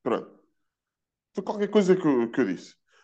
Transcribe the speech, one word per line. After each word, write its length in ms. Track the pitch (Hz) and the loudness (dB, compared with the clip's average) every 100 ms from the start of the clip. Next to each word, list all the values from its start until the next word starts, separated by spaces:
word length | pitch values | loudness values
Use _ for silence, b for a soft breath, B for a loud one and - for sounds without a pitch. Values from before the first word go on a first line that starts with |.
Pronto. 360 | 123 98 - - _ _ _ _ _ _ _ _ _ | -6 -4 -6 -20 _ _ _ _ _ _ _ _ _
Foi 100 | - | -10
qualquer 260 | 190 208 202 | -8 -6 0
coisa 260 | 214 185 185 | 2 4 2
que 100 | 156 | 4
eu, 240 | 127 117 | 2 0
que 100 | 139 | 0
eu 40 | 104 | -2
disse. 280 | 85 - _ _ _ | -2 -10 _ _ _